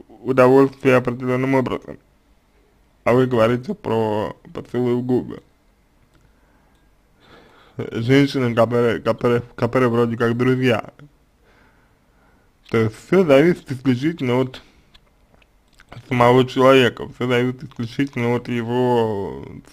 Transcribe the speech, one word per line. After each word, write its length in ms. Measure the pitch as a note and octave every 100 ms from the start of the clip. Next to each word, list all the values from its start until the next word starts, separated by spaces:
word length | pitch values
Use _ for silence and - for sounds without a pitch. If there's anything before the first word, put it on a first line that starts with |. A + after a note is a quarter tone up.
| - A2
удовольствие 720 | A#2 C3 B2+ C3+ C3+ - C3
определенным 600 | B2+ B2 B2 B2+ B2+ C3 C3+
образом. 420 | A#2 G2 - - _ _ _ _ _ _ _ _ _ _
А 100 | A2+
вы 140 | B2 B2+
говорите 480 | A#2+ A2+ B2 B2+
про 640 | - - A2+ A2 G#2+ F#2 - -
поцелуй 420 | - - A#2+ B2
в 80 | B2
губы. 400 | B2+ B2 - - _ _ _ _ _ _ _ _ _ _ _ _ _ _ _ _ _ _ _ - _ _ _ -
Женщины, 760 | - A2+ A#2 C#3 C#3 C#3+ B2
которые, 460 | A#2 A2+ A#2+ A#2+ G2
которые, 420 | A#2 A2+ A#2+ A#2+ - -
которые 320 | A2+ C3 B2
вроде 280 | A#2 A#2 A#2+
как 200 | A#2 A#2
друзья. 560 | B2+ C3 B2+ A2 - _ D3 _ _ _ _ _ _ _ _ _ _ _ _ _ _ _ -
То 80 | A#2
есть 160 | A2 -
все 200 | - F3+
зависит 480 | E3 C3+ E3+ - -
исключительно 680 | B2+ C3+ B2 D3+ E3 B2+ B2+
от 200 | C3 - _ _ _ _ _ _ _ _ _ _ _ _ _ A#2+ -
самого 360 | B2 A#2+ B2+
человека, 640 | B2+ C3 C3 C3+ A#2 G#2+ C#2+
все 140 | - B2
зависит 360 | B2 B2+ B2+
исключительно 680 | B2+ - A2+ - C3+ B2 A#2+
от 140 | A#2+ A#2+
его 960 | A#2+ A2+ B2 B2 A#2+ A2 G2+ F2 C2+ - - -